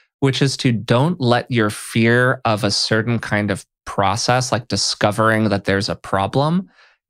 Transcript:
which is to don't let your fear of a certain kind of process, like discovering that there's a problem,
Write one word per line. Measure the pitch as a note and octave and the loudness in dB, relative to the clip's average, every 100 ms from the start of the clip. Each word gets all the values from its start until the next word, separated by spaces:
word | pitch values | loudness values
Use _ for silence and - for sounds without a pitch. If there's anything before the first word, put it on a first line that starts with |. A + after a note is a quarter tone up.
| _ - | _ -4
which | C3+ B2+ | -2 0
is | C#3 - | -2 0
to | C3 | 0
don't | A2 A2 A#2+ D#3 F3 | 0 2 2 2 0
let | B2 A#2 - | 0 0 0
your | A#2+ G#2+ | 0 0
fear | - - A#2 A2+ A#2+ B2+ C3+ - | -2 -6 0 4 4 2 0 -2
of | G#2+ | 0
a | G#2 | 0
certain | - - A2 A2 A2+ | -2 0 0 0 -2
kind | - G#2 G#2 | -2 -2 -2
of | F#2+ - _ - | -4 -8 _ -12
process, | - F#2+ G#2+ - B2 B2 | -2 0 0 0 0 0
like | G#2+ - | -4 -4
discovering | G2+ - - G#2 G#2 A2 A2 A2 | -4 -4 0 0 2 2 2 2
that | G2 - | 0 0
there's | G2 G2 | -2 -2
a | - | -6
problem, | - G2 G2 C3 D3 F3 F#3 _ _ _ | -4 -2 0 0 0 0 -4 _ _ _